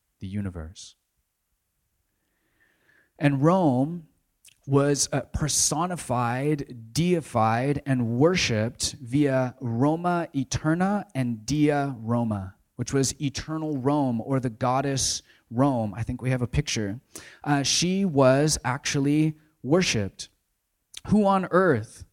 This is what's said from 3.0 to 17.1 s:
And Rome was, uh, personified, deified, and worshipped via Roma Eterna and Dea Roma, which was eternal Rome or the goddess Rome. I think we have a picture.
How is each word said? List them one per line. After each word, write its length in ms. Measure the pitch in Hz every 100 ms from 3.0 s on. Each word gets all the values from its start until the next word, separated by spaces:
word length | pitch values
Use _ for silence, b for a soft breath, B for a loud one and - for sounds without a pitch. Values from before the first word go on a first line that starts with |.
| _ _
And 240 | 143 139
Rome 640 | 151 190 165 123 147 175 156 _ _ _ - _ -
was, 420 | 139 143 139 -
uh, 100 | 135
personified, 1700 | - - 151 - - 151 180 170 - 123 120 127 143 151 - 123 113
deified, 880 | 117 175 175 135 117 110 113 135 139 -
and 320 | 127 117 120
worshipped 760 | 160 185 - 110 113 - -
via 600 | - 123 135 143 131 127 -
Roma 680 | 123 113 143 165 175 175 160
Eterna 720 | 139 131 - 156 165 185 208 -
and 320 | 131 123 113 107
Dea 480 | 147 147 143 139 120
Roma, 560 | 113 120 117 101 95 - _ -
which 160 | 123
was 220 | 139 135 -
eternal 560 | 143 - - 156 156 143
Rome 420 | 127 147 135 117
or 180 | 110 135
the 100 | 123
goddess 720 | 110 127 131 139 135 - - b b _
Rome. 420 | 113 143 123 110 95
I 60 |
think 200 | 117 123
we 100 | 127
have 100 | 127
a 60 | 120
picture. 520 | 139 139 117 104 117 _